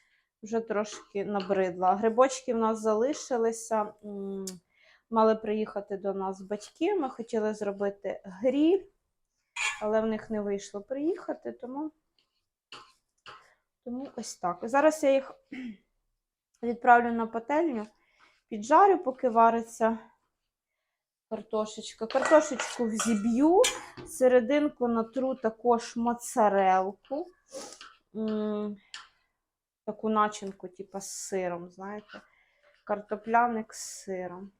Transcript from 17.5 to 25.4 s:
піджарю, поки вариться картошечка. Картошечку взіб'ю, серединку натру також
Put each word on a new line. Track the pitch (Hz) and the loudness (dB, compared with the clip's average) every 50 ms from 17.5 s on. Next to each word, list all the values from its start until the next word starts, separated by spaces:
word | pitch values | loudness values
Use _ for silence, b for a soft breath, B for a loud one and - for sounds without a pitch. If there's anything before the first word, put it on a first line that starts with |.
| 285 302 339 330 254 220 208 220 b b b b b b b b b b _ _ | 0 0 0 0 -2 -4 -8 -10 b b b b b b b b b b _ _
піджарю, | 233 214 208 226 294 330 392 403 381 330 | -10 -8 0 4 6 8 8 8 6 4
поки | 359 262 262 - - 247 | 0 -4 -4 -2 -2 2
вариться | 220 233 226 226 226 233 226 226 - - 226 220 226 220 - - _ _ _ _ _ _ _ _ _ _ _ _ _ _ _ _ _ _ _ _ _ _ _ _ | 4 6 6 6 6 2 -2 -6 -2 0 0 0 0 -2 -6 -14 _ _ _ _ _ _ _ _ _ _ _ _ _ _ _ _ _ _ _ _ _ _ _ _
картошечка. | 220 214 208 - - 214 214 214 - - 220 - - - 226 | -10 -10 -8 -4 -4 -4 -4 -4 -6 -12 -14 -14 -12 -10 -6
Картошечку | 226 - 269 269 - 320 302 311 - 269 220 - - - - 240 | -2 -2 0 4 6 6 6 6 4 0 -6 -6 -6 -4 -4 -2
взіб'ю, | 226 214 220 - 226 233 202 202 233 226 240 277 311 349 392 494 - B B B B B - - | -2 -2 -2 0 0 0 0 0 0 2 4 6 6 8 6 6 4 B B B B B -18 -16
серединку | - - - 254 254 247 254 233 220 285 294 294 294 - - 247 240 | -14 -2 2 4 6 6 6 4 4 2 2 2 0 0 -2 -2 0
натру | 233 226 226 226 - 269 262 262 262 | 0 0 -2 -2 -4 -2 -2 -2 -2
також | 254 | -2